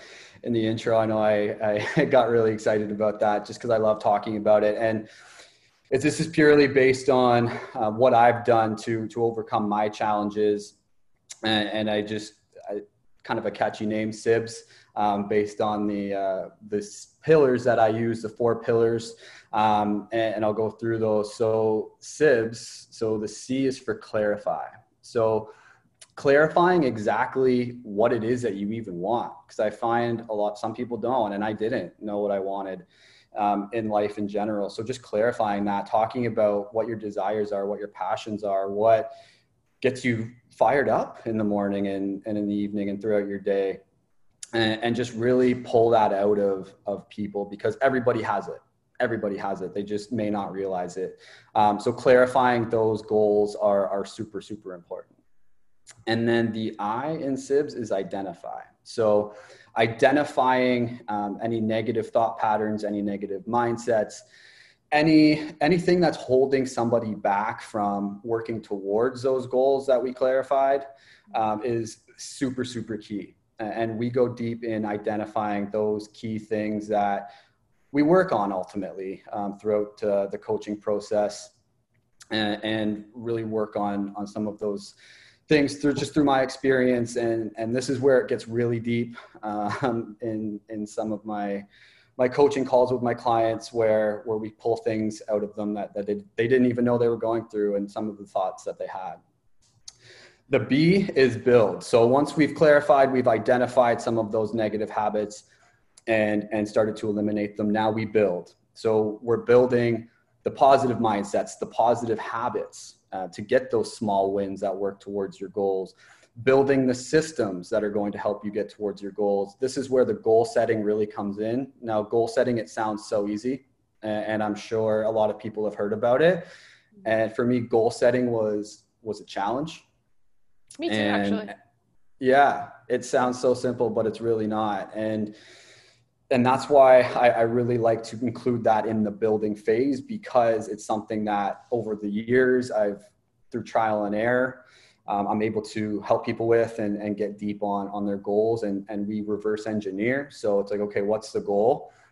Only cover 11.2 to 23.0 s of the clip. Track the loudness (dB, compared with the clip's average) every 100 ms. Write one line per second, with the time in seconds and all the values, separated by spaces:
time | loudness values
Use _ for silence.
11.2 | _ -8 0 0 0 -2 -2 -2 -2 -6
12.2 | -8 -16 _ -18 -10 -10 -10 _ _ _
13.2 | -8 -4 -4 -2 -4 -2 -4 -2 -4 -2
14.2 | 0 2 0 -10 -18 -20 _ -2 0 0
15.2 | 0 0 0 -2 -2 -2 -2 -4 -4 -4
16.2 | -2 -4 -8 -14 -8 -6 -6 -14 -20 _
17.2 | 4 6 6 4 2 4 4 2 0 -2
18.2 | -6 -2 0 0 0 2 2 0 -4 -14
19.2 | -20 -20 _ 2 4 4 2 -2 -2 -2
20.2 | 0 0 0 0 -2 -4 -4 0 2 0
21.2 | -2 -2 0 2 2 0 -4 -12 -18 0
22.2 | 4 4 0 -6 -14 -18 -20 -6